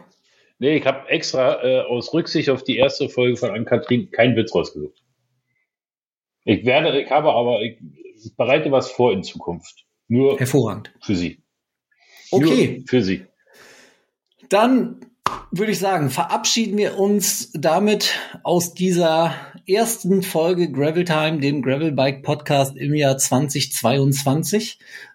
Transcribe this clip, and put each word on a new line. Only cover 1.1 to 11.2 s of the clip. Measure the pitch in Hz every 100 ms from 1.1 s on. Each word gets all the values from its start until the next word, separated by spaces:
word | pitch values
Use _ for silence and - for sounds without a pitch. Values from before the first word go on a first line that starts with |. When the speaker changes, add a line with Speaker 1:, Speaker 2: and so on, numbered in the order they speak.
| 156 - 135 127 -
Speaker 1:
äh, | 127 131
aus | - 120 -
Rücksicht | 160 160 165 143
auf | 127
die | - 113
erste | 135 - 135
Folge | - 123 120
von | 117
Ann-Kathrin | 104 120 120 - 123 98
keinen | - 123 113
Witz | 107
rausgesucht. | 90 78 - 73 - _ _ _ _ _ _ _ _ _ _ _ _ _ _
Ich | - 101 117
werde, | 139 160 139
ich | -
habe | 143 151
aber, | 123 120 117
ich | 117 - 78 - - - 113 -
bereite | 120 147 156
was | 135 -
vor | - 123
in | 95
Zukunft. | 87 - - 85 - - _ _ -
Nur | 117 135 135
Speaker 2:
Hervorragend. | 127 147 110 95 - _
Speaker 1:
für | -
Sie. | 92